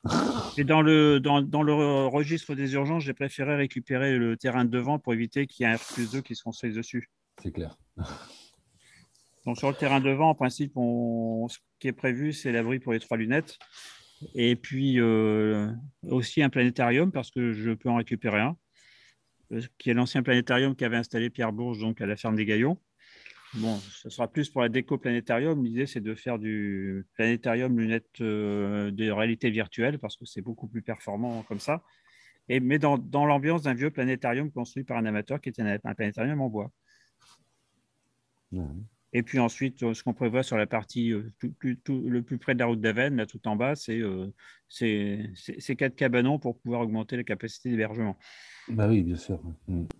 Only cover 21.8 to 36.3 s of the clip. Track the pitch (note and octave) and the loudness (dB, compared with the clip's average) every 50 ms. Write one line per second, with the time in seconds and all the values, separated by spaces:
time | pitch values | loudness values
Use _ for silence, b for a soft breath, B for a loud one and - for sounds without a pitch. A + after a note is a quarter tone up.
21.8 | A2 A2+ A2+ - G#2+ G2 G#2 - - A2+ A2 G#2+ G#2+ G#2 G#2+ G#2+ A#2+ D3 F3+ - | -4 -4 -4 -2 -4 -4 -4 -4 -2 -2 0 0 2 2 2 2 2 2 0 -2
22.8 | _ _ _ B B B B B B B B B B - - A2 A2 A2+ A2 G2+ | _ _ _ B B B B B B B B B B -14 -8 -4 -2 -2 -2 -4
23.8 | G2 G2 - - - A2 - - A#2+ A#2 - D#3 C#3+ - - C3+ A#2+ A#2 A2+ C3 | -6 -12 -18 -18 -16 -14 -6 -6 -6 -4 -2 -4 -4 -2 0 0 0 2 2 0
24.8 | B2 - C#3 C3 - B2+ A#2+ A#2+ G#2+ - A#2+ A#2 C#3 D#3+ D#3+ D3 B2+ A#2 A2+ A#2+ | 0 -2 -4 -2 -2 -2 -2 -2 0 0 0 0 2 0 0 0 -2 -2 -2 -2
25.8 | C#3 C#3 - B2 G#2 G#2+ A2 - - B2+ A#2+ G#2+ G#2+ A2 G#2+ G#2+ G#2 G2+ G2 F#2+ | -4 -4 -4 -6 -6 -6 -8 -6 -6 -6 -6 -4 -4 -4 -4 -4 -4 -4 -4 -4
26.8 | F#2+ G2 F#2+ G2 F#2 - _ - A2 A2+ A#2+ A#2 - B2 A2+ A#2+ B2+ C3 B2 A#2 | -4 -6 -6 -8 -8 -8 _ 0 0 2 0 0 0 0 0 0 2 2 2 2
27.8 | A2+ A2 A#2 A2+ - _ _ - A#2 A2 G#2 G#2+ G#2 G#2 G2+ G#2 G2+ G2 G#2 G2+ | 2 0 0 -2 -4 _ _ -6 -4 -2 -2 0 -2 -2 0 0 -2 -2 -2 -2
28.8 | G2+ G#2 G2 G2+ A2 G#2+ G2+ G#2 A2 A#2 A2+ A2+ - A#2+ G#2+ A2+ G#2 F2+ - - | -2 -4 -2 -2 -2 0 0 2 2 0 0 0 0 0 0 0 -2 -4 -2 -2
29.8 | A2+ C3+ D3 C#3+ - G#2 - - A#2+ - - - G2 A#2+ A2+ - - G#2 A2+ A2+ | 0 0 0 -2 -6 -10 -12 -14 -18 -14 -14 -10 -10 -10 -10 -10 -12 -10 -10 -8
30.8 | G#2 - A2 - - A2 G2+ G#2 A#2 B2 A#2 A2+ G#2+ - G#2+ G2+ - - D3+ E3+ | -8 -8 -8 -8 -8 -8 -6 -4 -4 -4 -6 -8 -8 -8 -10 -6 -4 -4 -4 -4
31.8 | b b b b b b b b b b b b _ - B2 C3+ B2+ B2+ D3 D3+ | b b b b b b b b b b b b _ 0 0 2 4 4 2 4
32.8 | D3+ D3 C#3+ B2 A2 - C3 C#3+ D3 D3 C#3+ C#3+ C3+ D#3 E3+ E3+ D3 C#3 B2+ A#2+ | 4 4 4 2 0 0 2 4 6 6 6 4 4 2 2 2 2 0 0 0
33.8 | C3+ D#3 D3+ - B2+ B2+ C3 B2 - B2 A#2+ C3 D3+ D3+ - B2 A#2+ - - C3+ | 0 -2 0 0 0 0 0 0 0 0 0 0 -2 -4 -6 -6 -8 -6 -8 -8
34.8 | B2+ - B2 A#2 A2+ A2 G#2+ G#2 G#2+ - C3 C#3+ - C3+ A2 - A2+ G#2 G2+ G2+ | -6 -4 -4 -2 -2 0 -2 -2 -4 -4 -6 -6 -6 -8 -6 -2 -2 -2 -2 -2
35.8 | - G#2+ G#2 - A2 G#2 G2+ - A2+ C3+ | -4 -6 -4 -4 -4 -4 -2 -2 -2 -2